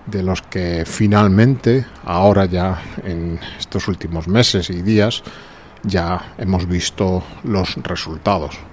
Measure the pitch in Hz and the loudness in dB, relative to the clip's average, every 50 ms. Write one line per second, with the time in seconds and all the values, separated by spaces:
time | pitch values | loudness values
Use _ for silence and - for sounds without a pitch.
0 | - - 104 98 92 92 92 - - - - 98 90 87 85 82 82 - - - | -12 -6 -4 -2 0 0 -2 -2 -6 -8 -6 -4 -4 -2 -2 -4 -4 -6 -2 2
1 | 110 101 104 104 104 101 95 101 117 131 135 123 - 117 120 135 123 - - - | 2 4 6 6 6 6 6 6 6 4 4 2 2 2 2 2 0 -4 -12 -12
2 | - - 92 90 95 101 101 98 95 90 90 90 90 95 92 85 - - - - | -6 -2 0 4 6 6 6 6 4 2 2 0 0 0 -2 -4 -8 -10 -12 -10
3 | - 92 85 82 82 85 85 78 - - - - - - - 101 - - 92 - | -8 -6 -6 -6 -4 -6 -6 -8 -10 -12 -12 -14 -12 -6 -6 -4 -4 -4 -6 -4
4 | - 80 85 82 78 82 95 117 123 - - 95 82 - 92 87 87 104 110 107 | -6 -6 -6 -6 -2 2 2 4 4 4 2 0 -2 -2 -6 -4 0 2 4 4
5 | 101 113 113 - - - - - - - - - - - - - - 104 92 90 | 4 2 0 -4 -10 -14 -18 -18 -20 -20 -20 -20 -20 -20 -20 -8 -6 -2 0 0
6 | 85 87 90 87 - - - - - 92 95 92 90 87 90 87 - - - - | 0 0 -2 -4 -6 -10 -10 -6 -2 0 0 0 0 0 -2 -2 -2 -4 -2 -2
7 | 104 92 92 90 - - - - - - 98 98 90 - - 143 - 85 87 - | 0 0 0 -2 -4 -6 -16 -10 -6 -2 -2 -2 -2 -2 -6 -8 -6 -6 -6 -6
8 | - 80 80 80 - 104 101 87 78 71 - - - - | -8 -10 -10 -4 -2 0 0 0 -2 -6 -10 -12 -18 -20